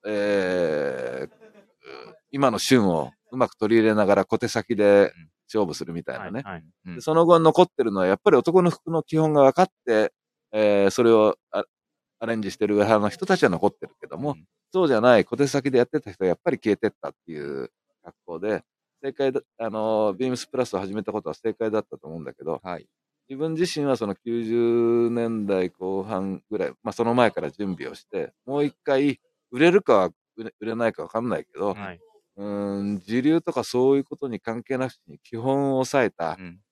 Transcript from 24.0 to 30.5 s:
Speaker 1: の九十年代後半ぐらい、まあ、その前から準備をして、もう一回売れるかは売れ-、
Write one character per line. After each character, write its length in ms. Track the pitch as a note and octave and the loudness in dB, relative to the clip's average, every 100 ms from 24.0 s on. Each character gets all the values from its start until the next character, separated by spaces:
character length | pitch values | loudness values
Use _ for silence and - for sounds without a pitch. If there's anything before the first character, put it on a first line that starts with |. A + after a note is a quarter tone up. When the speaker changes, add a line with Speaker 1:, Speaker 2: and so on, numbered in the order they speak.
Speaker 1:
の 100 | G#2+ | -4
九 280 | F#2+ A#2+ A#2 | -8 -6 -6
十 680 | A2+ A#2 A#2 A#2 A#2 A#2 A#2 | -2 0 2 2 2 2 0
年 380 | A#2 A#2 A2+ G2+ | -2 -4 -4 -2
代 220 | F#2+ F2+ | -2 -2
後 340 | _ F#2 G2 | _ -6 -6
半 400 | G2 G2 G2 F#2 _ | -6 -6 -6 -8 _
ぐ 60 | G#2+ | -6
ら 80 | D#2 | -6
い、 20 | - | -6
ま 80 | G#2+ | -12
あ、 0 | |
そ 120 | G2+ | -4
の 120 | A#2 | 0
前 160 | B2 A2+ | 4 2
か 100 | - | 0
ら 80 | D#2 | -8
準 260 | - G2 | -8 -8
備 140 | E2+ C2 | -6 -10
を 60 | |
し 120 | - _ | -14 _
て、 260 | F#2+ C#2+ _ | -8 -8 _
も 120 | - C#3+ | -8 -2
う 80 | |
一 100 | D3 _ | -4 _
回 360 | - C3+ C#3+ B2 _ _ _ | -2 0 0 -4 _ _ _
売 80 | B2 | 2
れ 120 | E3 | 4
る 100 | G3 | 4
か 120 | E3 | 4
は 160 | G#2+ F2+ _ _ - | 4 2 _ _ -16
売 60 | |
れ-、 100 | A2+ | -16